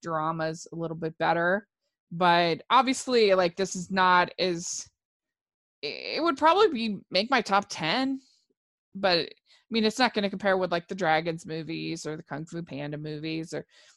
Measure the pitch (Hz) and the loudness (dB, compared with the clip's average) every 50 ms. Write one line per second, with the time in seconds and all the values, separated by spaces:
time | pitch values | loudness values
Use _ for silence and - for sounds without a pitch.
0 | - 170 165 156 156 160 165 165 160 160 160 170 - - - 165 165 160 165 160 | -10 -6 -4 -2 -2 -2 -4 -4 -4 -6 -6 -8 -12 -14 -10 -8 -8 -8 -6 -6
1 | 170 160 160 - 165 160 165 170 170 175 185 202 208 _ _ _ _ _ _ _ | -8 -8 -6 -2 0 0 2 2 2 2 2 0 -2 _ _ _ _ _ _ _
2 | _ - - 170 185 175 170 170 175 170 160 - - - 226 247 262 247 262 - | _ -12 -4 2 4 6 6 6 4 2 0 -2 -2 2 4 4 4 4 0 -2
3 | - - 254 240 220 196 190 185 185 175 170 - 190 185 - 190 175 - 190 190 | -2 0 4 4 6 6 6 4 4 2 0 -2 -4 -4 -4 -8 -8 -4 0 2
4 | 185 180 180 180 - - - - 175 185 175 170 175 - - - - - _ _ | 4 6 6 6 4 2 0 -2 -2 -2 -2 -4 -6 -8 -10 -10 -12 -14 _ _
5 | _ _ _ _ _ _ _ _ _ _ _ _ _ _ _ - - 147 110 67 | _ _ _ _ _ _ _ _ _ _ _ _ _ _ _ -12 -10 -10 -10 -8
6 | 64 87 110 208 302 339 311 269 294 311 339 381 440 392 311 220 233 226 202 175 | -10 -8 -6 -2 -2 -2 -2 2 4 4 6 6 4 4 2 0 -4 -4 -4 -6
7 | - - - 180 208 240 277 247 214 - 196 202 202 - - - 165 156 180 247 | -8 -4 -2 -2 0 2 0 0 0 2 2 0 0 0 -6 -6 -2 -2 0 0
8 | 262 269 269 269 - _ _ _ _ _ _ _ _ _ _ _ _ _ - 196 | 0 -2 -2 -6 -8 _ _ _ _ _ _ _ _ _ _ _ _ _ -10 -2
9 | 196 190 175 170 151 - - _ _ _ _ _ _ - - 226 214 220 214 - | 0 2 2 2 0 -2 -8 _ _ _ _ _ _ -4 -2 0 2 2 2 2
10 | 254 226 - 214 202 196 202 190 - 202 190 190 185 175 175 170 170 - 202 190 | 0 0 0 0 -2 -2 -4 -2 0 2 2 2 2 0 -2 -2 -4 -6 -8 -2
11 | 190 160 156 156 165 170 165 170 - - 156 165 160 147 165 160 156 160 160 165 | 0 2 2 2 2 -2 -6 -6 -8 -10 -10 -10 -8 -8 -8 -8 -8 -8 -8 -8
12 | - 151 156 160 - - 147 143 160 165 - 170 170 - - 135 147 147 151 151 | -8 -8 -10 -10 -10 -10 -10 -10 -10 -10 -10 -12 -10 -10 -10 -10 -8 -8 -8 -8
13 | 151 151 151 151 151 160 160 160 160 165 151 147 - _ _ _ _ _ _ | -8 -10 -10 -8 -8 -8 -6 -6 -8 -8 -10 -10 -12 _ _ _ _ _ _